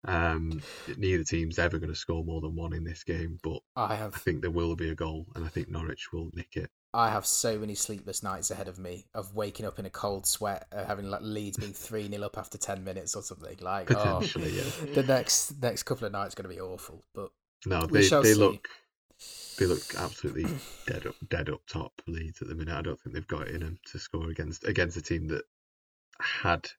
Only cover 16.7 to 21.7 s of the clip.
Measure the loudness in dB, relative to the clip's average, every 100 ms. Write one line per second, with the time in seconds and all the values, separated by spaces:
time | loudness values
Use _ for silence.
16.7 | -8 -12 -16 _ -10 -10 _ _ _ 0
17.7 | 2 8 10 10 12 10 12 8 6 -10
18.7 | -16 _ _ _ -18 -16 -14 -12 2 4
19.7 | 4 0 -4 -4 -4 -4 0 -2 -2 -8
20.7 | -8 -4 -4 -4 -8 -4 -2 -2 -4 -6